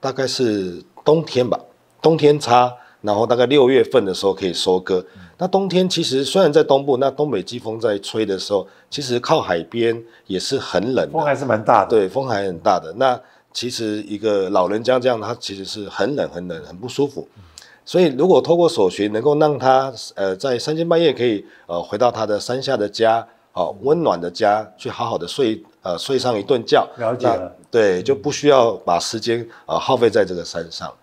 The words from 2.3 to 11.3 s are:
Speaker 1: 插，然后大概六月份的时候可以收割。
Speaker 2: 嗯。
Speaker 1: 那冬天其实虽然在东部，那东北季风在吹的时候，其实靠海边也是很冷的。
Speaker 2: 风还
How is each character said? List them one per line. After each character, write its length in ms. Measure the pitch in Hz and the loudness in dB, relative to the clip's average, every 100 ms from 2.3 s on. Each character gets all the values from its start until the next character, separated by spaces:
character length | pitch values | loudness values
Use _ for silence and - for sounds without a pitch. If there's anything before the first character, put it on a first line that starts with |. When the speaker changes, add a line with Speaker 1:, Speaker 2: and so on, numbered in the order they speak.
| 147 | 4
Speaker 1:
插， 340 | 127 120 123 123 - _ | 4 4 4 -2 -20 _
然 140 | 104 104 | -2 0
后 100 | 113 | 2
大 80 | |
概 120 | 120 123 | 2 4
六 240 | 147 127 | 6 6
月 120 | 131 | 4
份 220 | 113 131 | 4 2
的 100 | 101 | 0
时 120 | 90 98 | -2 -2
候 80 | |
可 120 | 92 98 | 0 -2
以 80 | |
收 240 | 82 - 92 | -2 0 -2
割。 220 | 92 92 90 - | 0 -2 -2 -18
Speaker 2:
嗯。 60 | - _ | -20 _
Speaker 1:
那 100 | 180 | -2
冬 220 | 190 196 | 0 0
天 180 | 175 185 | 0 0
其 160 | 180 | -2
实 220 | 165 131 135 | -2 -2 -2
虽 140 | 147 | 2
然 120 | 147 | 4
在 100 | 147 | 4
东 240 | 151 139 139 | 4 2 2
部， 120 | 127 | 0
那 120 | 135 | 0
东 220 | 135 151 | 0 -2
北 100 | 110 | -2
季 160 | 90 120 | -6 -10
风 220 | 110 113 | -8 -4
在 180 | 113 101 | -2 -2
吹 260 | - 113 107 | -4 -4 -2
的 120 | 95 | -2
时 140 | - | -2
候， 160 | 101 90 _ _ | -4 -4 _ _
其 120 | - | -10
实 160 | 139 120 | -4 -4
靠 180 | 120 156 | 0 0
海 240 | 107 87 | 0 -4
边 400 | 85 117 117 117 117 _ _ | -4 -2 0 -2 -8 _ _
也 100 | 92 | -6
是 220 | - - | -4 -4
很 340 | - 90 104 | -2 -2 0
冷 120 | 131 - | -2 -2
的。 60 | |
Speaker 2:
风 100 | 151 | -2
还 100 | 147 | -2